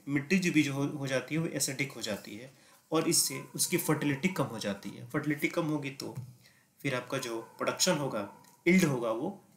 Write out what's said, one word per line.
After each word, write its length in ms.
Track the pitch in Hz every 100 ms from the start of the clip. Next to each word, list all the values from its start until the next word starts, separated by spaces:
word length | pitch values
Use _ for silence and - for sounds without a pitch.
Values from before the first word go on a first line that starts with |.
| -
मिट्टी 300 | 143 139 190
जो 140 | 170
भी 100 | 151
जो 120 | 139
हो, 100 | 139 143
हो 200 | 151 139
जाती 280 | 131 -
है 60 | 156
वो 60 | 165
acidic 460 | 147 143 131 139
हो 100 | 123
जाती 340 | 110 98 - 107
है 180 | 131 - - - -
और 160 | 160 156
इससे 260 | 160 -
उसकी 420 | 135 - 131 - 170
fertility 520 | - 110 147 139 185
कम 160 | 185
हो 140 | 123 110
जाती 320 | 104 101 101
है। 180 | 120 123
Fertility 400 | 151 147 147 156
कम 180 | 170 160
होगी 240 | 151 139
तो 260 | 135 110 - - - - _ _ _
फिर 120 | 139
आपका 240 | 123 120 135
जो 220 | 123 113
production 500 | 113 - 127 123 -
होगा, 520 | 156 135 117 101 - - - 170
yield 160 | 185
होगा, 260 | 165 127 117
वो 340 | 113 165 202 -